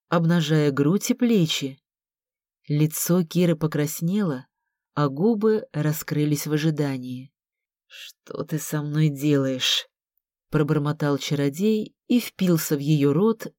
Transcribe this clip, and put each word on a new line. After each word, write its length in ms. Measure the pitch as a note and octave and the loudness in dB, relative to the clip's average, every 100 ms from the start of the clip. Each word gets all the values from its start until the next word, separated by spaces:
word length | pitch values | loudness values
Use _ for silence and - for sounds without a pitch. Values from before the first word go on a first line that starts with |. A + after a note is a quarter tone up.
| _ | _
обнажая 640 | F3 E3 F3 D3 D#3 D3 | 0 2 2 2 2 2
грудь 400 | C3+ C#3+ G3 - | 2 2 2 0
и 40 | |
плечи. 640 | B3 A#3+ A3+ D#3+ - C#3 C3 _ _ _ _ _ _ _ _ - | 0 2 2 2 0 -6 -10 _ _ _ _ _ _ _ _ -4
Лицо 560 | D3 D3+ - - F3 | 0 0 0 0 0
Киры 320 | E3 E3+ F3 D#3+ | 0 0 2 2
покраснело, 920 | D#3 D#3 D3 - E3 G3+ G3 C3 - _ _ _ _ | -2 -2 -4 -4 -4 -2 -2 -4 -8 _ _ _ _
а 140 | - D3 | -2 -2
губы 580 | C3+ G3+ A3 G#3+ G#3+ - | 0 0 2 2 0 -2
раскрылись 760 | D3+ D3+ D3+ - D3 D3+ D3 D3+ | -4 -2 -2 -4 -2 0 0 0
в 60 | |
ожидании. 800 | D3+ D#3 D3+ C#3+ C3+ B2+ B2+ C3 _ _ _ _ _ _ | 0 0 0 -2 -4 -8 -12 -14 _ _ _ _ _ _
"Что 580 | - - - - - | -20 -20 -20 -14 -12
ты 140 | D#3+ D#3 | -8 -8
со 240 | - D3+ | -6 -6
мной 260 | D3 D3 D#3 | -2 0 0
делаешь?" 800 | C#3 D3 C#3+ C3+ C3 - - - _ _ _ _ _ _ | 0 0 2 0 -2 -2 -2 -6 _ _ _ _ _ _
пробормотал 680 | D3+ D3 D#3 C#3+ D3 D3 C#3 | 0 2 0 0 -2 0 -2
чародей 800 | - D3 C#3+ C#3+ G#3 G#3+ G#3+ - - | -2 -2 -2 0 0 0 -4 -10 -2
и 120 | A#3+ | 0
впился 560 | - - F#3 E3 - D3 | 0 -2 2 2 0 -2
в 40 | |
её 340 | C#3 D3+ C#3 | 2 2 4
рот 320 | C#3+ G#3+ A3 - | 4 2 0 -6